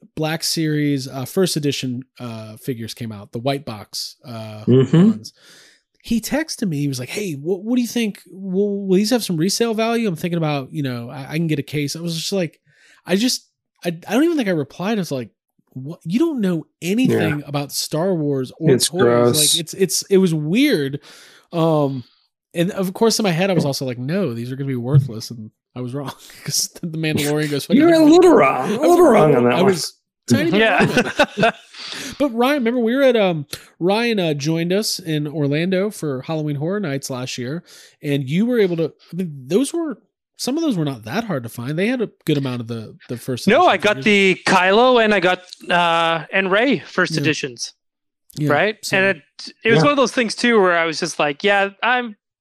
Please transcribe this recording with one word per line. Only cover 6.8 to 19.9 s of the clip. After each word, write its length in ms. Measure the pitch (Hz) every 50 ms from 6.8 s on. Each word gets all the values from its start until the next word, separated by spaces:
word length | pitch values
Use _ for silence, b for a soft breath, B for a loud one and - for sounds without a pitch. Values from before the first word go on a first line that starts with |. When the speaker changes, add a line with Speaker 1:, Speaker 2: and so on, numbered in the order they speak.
| 143 143
Speaker 1:
was 100 | 135 123
like, 120 | - -
"Hey, 220 | - 208 214 190 151
what, 280 | 135 143 165 196 180 196
what 120 | 220 254
do 60 | 247 240
you 40 | 220
think? 340 | - 240 233 208 196 - - -
Will, 560 | 170 190 190 196 180 190 202 208 202 202 202
will 100 | 190 185
these 140 | 185 214 214
have 120 | 254 240 196
some 140 | - 180
resale 380 | 156 156 196 - - 233 233 226
value? 340 | 208 226 226 233 233 233 214
I'm 80 | 170
thinking 220 | 147 - 175 170 170
about, 340 | 160 151 147 139 131 - 170
you 100 | 160 143
know, 280 | 131 123 120 117 120
I, 220 | - 131 139 135 147
I 40 |
can 100 | 160 170 160
get 100 | 156 143
a 40 | 135
case." 340 | - - 151 147 135 -
I 40 | 160
was 140 | 170 175 165
just 160 | 165 160 - 202
like, 280 | 196 175 156 - _ _ b b b b b b b b
I 120 | - 175
just, 300 | 202 226 254 - - _ _ _ _ _ _ _ _ -
I, 40 | 175
I 240 | 170 165 - - 185
don't 100 | 247 302
even 120 | 339 339 302
think 100 | 240 196
I 40 | 180
replied. 440 | 156 135 - - - 175 202 233
I 40 | 214 175
was 100 | - 143
like, 180 | 131 120 98 _ _ _ _ _ _ _ _ -
"What? 260 | 131 131 143 175 - -
You 140 | 160 175 240
don't 220 | 330 339 302 254
know 260 | 202 185 175 160 147 _ _ -
anything 600 | - 170 196 233 262 - - - - - 151 147
Speaker 2:
Yeah. 40 | 143
Speaker 1:
about 260 | 147 143 143 143 143 -
Star 420 | - - - - 151 170 196 190
Wars 380 | 165 151 147 139 135 131 120 - -
or 120 | 165 151
Speaker 2:
It's 180 | 135 117 - -
Speaker 1:
toys." 140 | - 175 123
Speaker 2:
gross. 520 | 120 120 120 120 120 120 151 - - -
Speaker 1:
Like, 60 | 175
it's, 140 | 165 - -
it's, 280 | 175 190 180